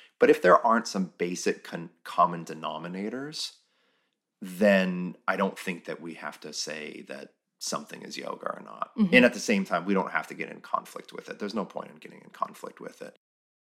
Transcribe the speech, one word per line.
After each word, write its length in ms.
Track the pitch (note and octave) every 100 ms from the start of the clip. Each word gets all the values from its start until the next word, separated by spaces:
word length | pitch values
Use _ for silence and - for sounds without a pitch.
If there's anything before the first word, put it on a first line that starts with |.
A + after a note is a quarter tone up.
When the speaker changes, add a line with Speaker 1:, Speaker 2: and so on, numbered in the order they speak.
| - -
Speaker 1:
But 120 | C3
if 120 | D3+
there 220 | F3+ F3 A#2+
aren't 220 | A2+ A2
some 240 | G2+ F#2 -
basic 460 | F2 F2 - -
con-, 260 | - F2 E2 _
common 400 | - - F2 E2+
denominators, 1080 | E2 D#2+ D#2 D#2+ E2+ F#2 G#2 B2 C#3+ D#3 - - _ _ _ _ _ _ _ _
then 760 | F#2+ F2+ G#2 G2 F#2 F2+ F2+ - -
I 80 | F#2+
don't 220 | G2 -
think 260 | - E2 -
that 140 | D2
we 140 | E2
have 260 | D#2+ D2+ -
to 120 | D#2
say 520 | D2+ - D#2 D2+ - -
that 220 | C2+ - _ _ _
something 440 | - D2+ - -
is 140 | - -
yoga 300 | C#2 - -
or 160 | -
not. 260 | - - - -
Speaker 2:
Mm-hmm. 160 | G3
Speaker 1:
And 100 | B2+
at 100 | B2
the 60 | G2+
same 240 | - G2+
time, 200 | F#2+ F2
we 100 | F2+
don't 160 | F#2+ -
have 160 | E2 D#2
to 60 |
get 160 | - D#2+
in 100 | D#2+
conflict 520 | - - - - -
with 160 | - -
it. 100 | -
There's 160 | G#2
no 100 | G#2+
point 260 | F2+ - -
in 60 | D#2
getting 220 | - D#2
in 80 | -
conflict 500 | - - - - -
with 220 | - -
it. 140 | - - _ _ _ _